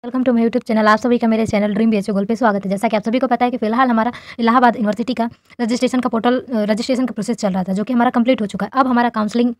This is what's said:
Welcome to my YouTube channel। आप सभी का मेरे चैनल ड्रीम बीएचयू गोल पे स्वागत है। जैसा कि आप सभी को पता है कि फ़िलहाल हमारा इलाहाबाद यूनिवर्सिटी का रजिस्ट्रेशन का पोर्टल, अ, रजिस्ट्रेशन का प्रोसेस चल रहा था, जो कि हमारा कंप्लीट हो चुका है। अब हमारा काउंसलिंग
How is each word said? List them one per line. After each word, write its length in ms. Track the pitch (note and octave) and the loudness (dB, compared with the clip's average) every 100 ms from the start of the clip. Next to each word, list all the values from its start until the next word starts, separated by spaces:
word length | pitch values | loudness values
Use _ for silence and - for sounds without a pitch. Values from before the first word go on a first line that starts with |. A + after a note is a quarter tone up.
Welcome 240 | A#3+ B3+ B3+ | -6 -2 0
to 80 | A#3 | 2
my 80 | |
YouTube 220 | A3+ B3 - | 2 0 -2
channel। 220 | A3 G#3+ | 2 4
आप 120 | G#3+ | 2
सभी 180 | B3 A#3+ | 2 0
का 100 | A#3 | 2
मेरे 180 | A3 G#3+ | 0 0
चैनल 280 | G#3 G#3 | 0 0
ड्रीम 180 | G3+ A3+ | 0 0
बीएचयू 240 | G#3+ G3 G3 | 0 -2 -4
गोल 100 | G3+ | -2
पे 100 | A3+ | 0
स्वागत 300 | A#3+ G3+ G3 | 0 0 -4
है। 40 | |
जैसा 160 | G3 A3+ | -2 -2
कि 80 | G#3+ | -2
आप 80 | |
सभी 160 | A3+ B3 | -2 -2
को 80 | B3 | 0
पता 180 | A#3+ B3 | 0 -2
है 60 | |
कि 60 | B3 | -2
फ़िलहाल 300 | G#3+ A#3 C4 | -2 0 2
हमारा 240 | A3+ A3+ - - - | 2 0 -4 -16 -2
इलाहाबाद 360 | A3+ A#3+ B3 A3+ | 2 6 6 4
यूनिवर्सिटी 380 | G#3 G#3+ A#3 | -2 -2 -4
का 160 | A#3+ A#3 - _ - | -2 -4 -6 _ -6
रजिस्ट्रेशन 380 | A3+ A#3+ B3+ B3+ | -2 0 0 0
का 100 | A#3+ | 0
पोर्टल, 300 | A3+ A#3+ B3 | 0 0 0
अ, 40 | - | -2
रजिस्ट्रेशन 520 | A#3+ G#3 G#3+ A#3+ B3 B3+ | -2 0 -2 0 -2 -2
का 80 | |
प्रोसेस 240 | A3 G#3 A3+ | -4 -6 -2
चल 160 | G#3 | -2
रहा 100 | F#3 | -2
था, 100 | F#3 | -2
जो 100 | F#3+ | -2
कि 100 | G#3+ | -2
हमारा 160 | B3 A#3+ | 0 2
कंप्लीट 320 | B3+ A#3 C4 | 2 2 0
हो 40 | G#3 | -2
चुका 200 | F#3 G#3 | -6 -4
है। 60 | |
अब 140 | C4 C4 | 0 2
हमारा 220 | A#3+ A#3+ | 2 0
काउंसलिंग 440 | A3+ G#3+ A#3 A#3+ | 0 -2 0 -2